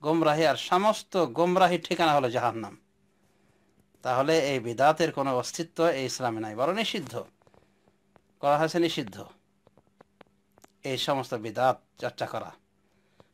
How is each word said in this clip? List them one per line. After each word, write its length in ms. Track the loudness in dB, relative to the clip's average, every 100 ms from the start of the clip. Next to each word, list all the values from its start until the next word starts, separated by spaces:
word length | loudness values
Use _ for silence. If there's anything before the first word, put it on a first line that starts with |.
গোমরাহি, 440 | -2 2 4 4 4
আর 100 | 2
সমস্ত 600 | 0 2 2 0 -2 -2
গোমরাহির 680 | 0 2 2 4 4 2 -2
ঠিকানা 240 | 0 2
হলো 160 | 2 2
জাহান্নাম। 500 | 0 -2 -4 -10 -14 _ _ _ _ _ _ _ _ _ _ _ _
তাহলে 480 | -2 0 2 2 2
এই 100 | -2
বিদআতের 520 | -2 2 4 4 0
কোনো 240 | 0 0 -2
অস্তিত্ব 480 | -2 -6 -8 -2
এই 200 | 0 0
ইসলামে 360 | -4 -4 -4 -4
নাই, 140 | -6
বরং 200 | -4 -2
নিষিদ্ধ। 500 | -2 -4 -6 -8 -10 -12 _ _ _ _ _ _ _ _ _ _ _
করা 180 | 0 2
হয়েছে 200 | 2 2
নিষিদ্ধ 460 | 0 -2 -8 -10 -18 -20 _ _ _ _ _ _ _ -20 -20 _ _ _ _ _
এই 160 | -6 -4
সমস্ত 360 | -2 -2 -2
বিদআত 460 | -8 -6 0 0 0 _ -10
চর্চা 280 | -8 -6 -8
করা। 260 | -8 -12 -16 _ _ _ _ _ _ _